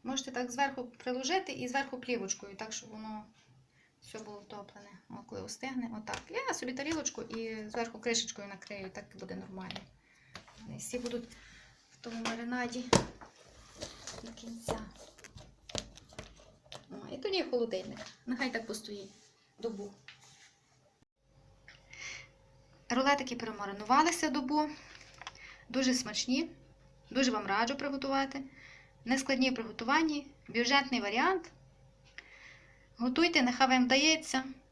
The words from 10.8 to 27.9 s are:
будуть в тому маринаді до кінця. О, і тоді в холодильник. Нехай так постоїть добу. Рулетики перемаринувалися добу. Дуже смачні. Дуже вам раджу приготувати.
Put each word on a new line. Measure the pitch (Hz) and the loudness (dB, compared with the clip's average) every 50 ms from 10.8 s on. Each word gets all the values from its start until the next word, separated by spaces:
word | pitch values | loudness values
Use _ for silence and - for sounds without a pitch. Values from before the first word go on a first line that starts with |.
| - - - 247 | -8 -6 -6 -4
будуть | 240 240 233 233 - - - - - - - - - - - _ _ _ | -4 -4 -6 -6 -8 -10 -18 -20 -20 -20 -20 -20 -20 -20 -20 _ _ _
в | - _ | -20 _
тому | - 240 226 233 226 | -12 -10 -8 -4 -4
маринаді | 226 226 233 233 240 247 247 247 240 240 254 247 247 - - - - - - - - - - - - - - - - - - - - - - - - - - - | -4 -4 -4 -4 -4 -2 -2 -2 -4 -4 -6 2 6 6 6 6 4 -10 -16 -20 -20 -20 -20 -20 -20 -20 -20 -20 -20 -12 -12 -12 -12 -12 -14 -14 -12 -12 -12 -12
до | 233 | -14
кінця. | - - 233 233 233 - - - 226 - 214 - - - - - - - - - - - - - - _ - - - - - - - - - - - - - - - - - - - _ _ - - - - - | -14 -14 -12 -12 -12 -8 -4 -4 -2 -2 -4 -10 -14 -18 -20 -20 -20 -20 -20 -20 -18 -20 -20 -20 -20 _ -20 -8 -6 -6 -6 -6 -18 -20 -20 -16 -14 -14 -14 -14 -20 -20 -20 -20 -20 _ _ -16 -16 -16 -14 -14
О, | - - - - | -14 -12 -10 -10
і | - | -10
тоді | 254 - 415 381 370 - | -4 -2 0 2 2 2
в | - | 2
холодильник. | 247 247 233 226 202 185 190 214 - - - - - - - | 2 2 2 2 0 -6 -6 -6 -10 -12 -12 -14 -16 -14 -6
Нехай | - 247 240 254 254 | -6 -2 0 0 0
так | 214 226 220 | 0 -2 -4
постоїть | - 214 - - - 208 202 190 190 - - - - _ _ _ _ _ - | -4 -6 -6 -6 -8 -10 -10 -10 -14 -18 -20 -20 -20 _ _ _ _ _ -6
добу. | - 233 220 196 208 202 - - - - - - - - - - - - _ _ _ _ _ _ _ _ _ _ _ _ _ _ _ _ _ - - - - _ - - - - - - - - - - - - - - _ _ - _ - - - _ - - - _ | -6 -6 -4 -4 -8 -10 -10 -16 -20 -20 -20 -20 -20 -20 -20 -20 -20 -20 _ _ _ _ _ _ _ _ _ _ _ _ _ _ _ _ _ -20 -20 -20 -20 _ -20 -20 -20 -20 -20 -20 -16 -14 -12 -12 -12 -14 -16 -18 _ _ -20 _ -20 -20 -20 _ -20 -20 -4 _
Рулетики | 240 247 269 277 285 285 262 - 240 | 2 4 6 6 6 4 2 -4 -4
перемаринувалися | 233 226 220 214 202 202 196 196 208 214 226 254 285 320 339 339 - 311 302 | -6 -6 -6 -6 -6 -6 -6 -6 -8 4 6 8 8 8 6 4 4 2 2
добу. | 254 294 262 254 294 302 302 294 302 - - - - - - - - - - - - - - - - - - - | 2 0 0 2 4 4 2 2 -2 -10 -16 -18 -20 -20 -20 -20 -20 -14 -14 -14 -14 -14 -18 -18 -18 -20 -14 -4
Дуже | 233 262 262 262 254 | 0 2 4 4 4
смачні. | 254 - 214 208 - - 247 254 294 339 330 - - - - - - - - - - - - | 2 0 -2 -2 -2 0 2 2 2 2 0 -6 -18 -20 -20 -20 -20 -20 -20 -20 -20 -16 -2
Дуже | - 254 269 247 | 2 4 4 4
вам | 220 208 196 | 4 2 2
раджу | 190 196 208 226 233 277 | 2 4 4 4 2 2
приготувати. | 269 285 285 | -2 -2 -2